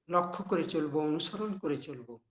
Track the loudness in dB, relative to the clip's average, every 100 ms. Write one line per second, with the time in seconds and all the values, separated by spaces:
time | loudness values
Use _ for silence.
0 | 2 2 2 -2 0 2 2 0 2 2
1 | 2 0 -2 -2 -4 -2 -2 -2 -4 -12
2 | -12 -16 _